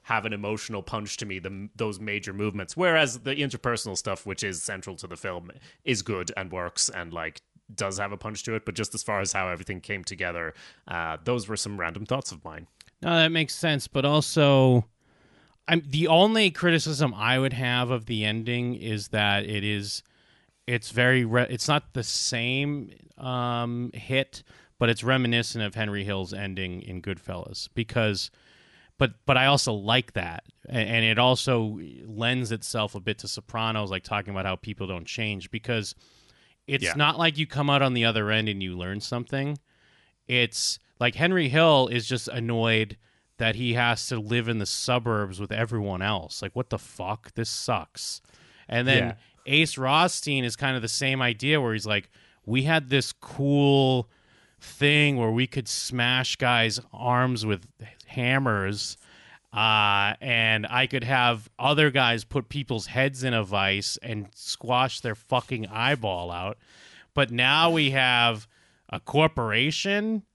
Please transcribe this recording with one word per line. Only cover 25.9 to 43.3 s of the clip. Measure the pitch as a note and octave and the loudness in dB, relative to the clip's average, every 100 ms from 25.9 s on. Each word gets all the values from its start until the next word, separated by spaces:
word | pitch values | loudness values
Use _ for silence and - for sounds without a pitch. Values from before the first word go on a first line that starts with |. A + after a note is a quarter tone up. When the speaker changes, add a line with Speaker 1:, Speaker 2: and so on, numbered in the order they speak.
| G2+ | -2
Speaker 2:
Hill's | G2 G2 F2+ | -2 -4 -4
ending | G2 G2+ F#2+ F#2 F2+ | -6 -8 -6 -6 -8
in | G2 F#2 | -10 -8
Goodfellas, | F#2 F2+ - F2+ - G2 - | -6 -8 -8 -10 -10 -12 -8
because, | - A2+ A#2+ A2 G2 - _ _ _ _ _ _ - | -6 -2 0 0 0 -4 _ _ _ _ _ _ -2
but, | C3 - - | -2 -2 2
but | B2+ | 4
I | C3+ | 6
also | C#3+ - | 4 2
like | G#2+ G2+ B2 - | -2 2 2 2
that, | G2+ F2 E2+ - _ - | -4 -6 -8 -16 _ -6
a-, | |
and | B2 G#2 A#2 A2+ | -2 0 2 2
it | A2 | 4
also | B2+ B2 - B2 A2 G#2+ D#2 B1+ - | 4 4 2 2 0 -4 -12 -16 -14
lends | G#2+ A#2 B2+ A#2+ | -4 -2 0 -2
itself | A2 - A#2 G#2+ G2+ | -6 -4 -4 -4 -4
a | |
bit | F#2 G#2 | -6 -6
to | G2+ | -6
Sopranos, | - - A2+ A2+ A2 G#2 | -10 -8 -4 -2 -2 -2
like, | F#2+ | -6
talking | - G#2 G2 | -4 -4 -4
about | G2 F#2+ | -4 -2
how | F#2 | -4
people | - G2+ F#2+ | -6 -8 -6
don't | F2+ E2 | -8 -8
change, | - A2 G2 E2+ | -6 -4 -4 -8
because | A#2 - A2+ G2+ - _ _ _ _ _ _ - | -10 -4 -4 -4 -10 _ _ _ _ _ _ -6
it's | C#3 - | -2 0
Speaker 1:
Yeah. | D3+ | 2
Speaker 2:
not | D3 D#3 | 2 4
like | E3 D3 | 2 2
you | D#3 | -2
come | C#3+ C#3+ | 0 4
out | C#3+ | 4
on | C3+ B2 | 4 4
the | A#2 | 2
other | A2 G#2 | 2 2
end | A2 A2 | 2 0
and | G2 | -2
you | F#2 F2+ | -4 -6
learn | F2+ G2+ | -6 -6
something. | - A#2+ A#2+ C#3 C#3 C#3+ _ _ _ _ _ _ - | -6 -6 -4 -4 -4 -6 _ _ _ _ _ _ 0
It's, | B2 A#2 - - - _ - | 2 2 0 -4 -4 _ -2
like, | A#2+ - | 0 2
Henry | E3+ F#3 D3 | 2 2 2
Hill | C#3+ E3 D3 B2+ | 6 8 8 6
is | A#2+ A2 | 0 -2
just | B2+ - | -4 -4
annoyed | A#2+ A#2 A#2 A2+ A2 G#2+ - _ _ _ | -6 -2 2 4 2 0 -6 _ _ _